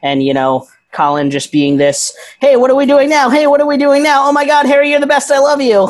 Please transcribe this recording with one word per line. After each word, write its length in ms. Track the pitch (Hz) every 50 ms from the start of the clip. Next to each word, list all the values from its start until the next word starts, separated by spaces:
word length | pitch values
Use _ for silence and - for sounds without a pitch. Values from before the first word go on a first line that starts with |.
and, 220 | - 143 139 135 135
you 100 | 135 135
know, 340 | 135 131 131 131 131 127 - _ _ _ _
Colin 380 | - - 160 147 143 147 147 143
just 220 | 139 143 135 -
being 260 | - 151 143 143 143
this, 380 | 139 143 143 139 - - - - - - - - _
Hey, 160 | - 277 277
what 160 | 247 247 254
are 40 | 262
we 100 | 269 285
doing 240 | 254 285 285 269 285
now? 200 | 311 302 277 247
Hey, 180 | 226 302 302
what 140 | 294 285 285
are 60 | 294
we 100 | 294 294
doing 260 | 277 285 285 277 285 294
now? 240 | 302 294 277 269
Oh 40 | 285
my 140 | 285 294 285
God, 200 | 269 302 294 285
Harry, 240 | 262 285 285 285 294
you're 100 | 294 285
the 80 | 285
best. 240 | 285 302 285 277 -
I 80 | 285 277
love 220 | 269 285 294 285
you. 260 | 277 254 220 202 190